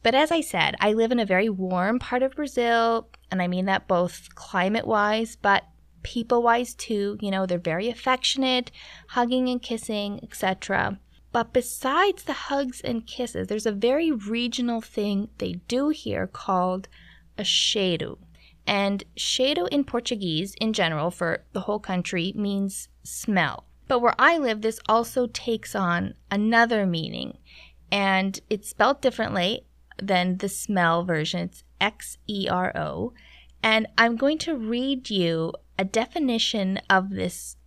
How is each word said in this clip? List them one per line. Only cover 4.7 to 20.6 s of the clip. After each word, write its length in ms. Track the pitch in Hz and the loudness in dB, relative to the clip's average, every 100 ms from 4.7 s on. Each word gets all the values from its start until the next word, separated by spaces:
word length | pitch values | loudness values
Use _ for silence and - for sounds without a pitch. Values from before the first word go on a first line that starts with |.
| 226 - 214 208 220 226 - | 0 2 2 2 0 -2 -2
but 300 | 202 196 - _ - - | 2 2 0 _ -20 -16
people-wise 760 | - 240 226 240 233 233 247 - | -8 -6 2 2 4 2 0 -8
too. 420 | - 208 202 208 | -4 -2 -2 -4
You 100 | 208 | -2
know, 140 | 190 190 | -2 0
they're 120 | 175 | 0
very 300 | 175 165 226 | 0 -2 -2
affectionate, 840 | 233 269 254 - 269 262 254 240 - - - - | -2 0 0 0 0 2 0 -2 -14 -20 -20 -4
hugging 360 | 247 240 254 254 | 0 2 2 0
and 140 | 247 | -2
kissing, 580 | - 226 - 214 202 202 | -4 -8 -4 -4 -4 -8
et 140 | - - | -12 -4
cetera. 640 | 190 190 - 190 - 196 _ - _ | -2 -2 -2 0 0 -4 _ -20 _
But 220 | 233 233 | -2 2
besides 680 | 254 240 - 262 302 403 381 | 0 0 -4 0 2 2 2
the 100 | - | -6
hugs 480 | 269 - 277 269 - | -8 -2 -2 -2 -6
and 260 | - 233 233 | -6 -6 -6
kisses, 400 | - - - 185 | -8 -6 -4 -4
there's 180 | 214 214 | -2 -2
a 60 | |
very 400 | 202 233 277 330 | 2 2 4 2
regional 680 | 247 202 233 240 240 240 226 | 0 -2 -2 -2 -2 -2 -2
thing 480 | - - 208 202 208 - | -4 -4 0 0 -4 -6
they 160 | 190 180 - | -6 -6 -2
do 180 | 240 294 | 0 0
here 400 | 311 - - 95 | -2 -4 -4 -4
called 640 | - - 185 185 185 190 - - - - - | -6 -2 0 0 -2 -8 -20 -20 -20 -16 -6
a 60 | |
cheiro. 760 | 190 - - 214 185 170 - - - - - - - | 0 2 2 2 2 0 -4 -10 -18 -20 -20 -8 -2
And 380 | 202 196 202 - - | 0 0 -2 -6 -6
cheiro 520 | - - 262 311 349 | -4 2 2 2 0
in 160 | 285 269 | 0 0
Portuguese, 680 | 240 247 220 185 156 196 | -2 -2 -4 0 -2 -2
in 140 | - | -2